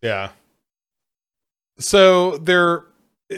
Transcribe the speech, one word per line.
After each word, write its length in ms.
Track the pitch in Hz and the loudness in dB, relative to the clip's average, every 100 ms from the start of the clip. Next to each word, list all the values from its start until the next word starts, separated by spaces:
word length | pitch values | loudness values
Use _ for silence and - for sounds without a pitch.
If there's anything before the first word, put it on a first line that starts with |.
Yeah. 280 | 117 101 98 - _ _ _ _ _ _ _ _ _ _ _ _ _ - | -8 -8 -10 -16 _ _ _ _ _ _ _ _ _ _ _ _ _ -14
So 580 | - 202 190 185 180 180 | -2 4 4 4 0 -4
they're, 480 | 160 180 175 170 - _ _ _ - | -2 0 0 -2 -8 _ _ _ -18